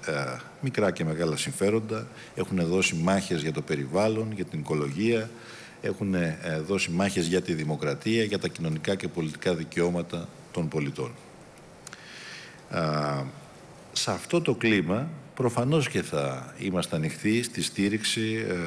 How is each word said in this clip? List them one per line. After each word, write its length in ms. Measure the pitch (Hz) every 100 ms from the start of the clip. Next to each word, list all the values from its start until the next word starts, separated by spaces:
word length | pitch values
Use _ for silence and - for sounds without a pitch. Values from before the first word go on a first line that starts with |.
| -
ε, 60 | 73 67 123 - -
μικρά 300 | 135 120 101
και 140 | 87
μεγάλα 320 | 82 78 82 73
συμφέροντα. 720 | - - 98 113 107 110 117 - -
Έχουν 320 | - 92 92 82
δώσει 280 | 92 -
μάχες 480 | 80 87 135 190 -
για 100 | 78
το 100 | 76
περιβάλλον, 680 | - 73 67 90 110 110 110
για 120 | 104
την 140 | - 80
οικολογία, 720 | 73 78 71 73 110 117 113 - - - - -
έχουν, 320 | 104 98 101
ε, 480 | 92 85 80 85 78 78
δώσει 240 | 98 -
μάχες 360 | 85 98 92 82
για 160 | 92
τη 120 | 87
δημοκρατία, 680 | 80 76 73 76 69 107 113
για 140 | 107 98
τα 100 | -
κοινωνικά 460 | - 82 78 104
και 140 | 98 85
πολιτικά 460 | 87 80 76 92
δικαιώματα 760 | 85 78 85 85 87 82 85 85 - -
των 160 | - 80
πολιτών. 420 | 78 71 - 62 - - - - - - - - - - - - - - - -
Α, 540 | - 80 76 73 71 67 - - - - - -
σε 180 | - -
αυτό 300 | 92 - 175
το 140 | 160
κλίμα, 540 | 117 113 104 80 104 160 160 -
προφανώς 540 | - 123 120 123 160 131
και 140 | 101
θα 520 | 82 78 69 65 64 -
είμαστε 380 | 95 90 - 82
ανοιχτοί 460 | 78 - 104 113
στη 200 | 113 -
στήριξη, 840 | 110 - 101 107 - 117 110 110 107
ε, 40 | 90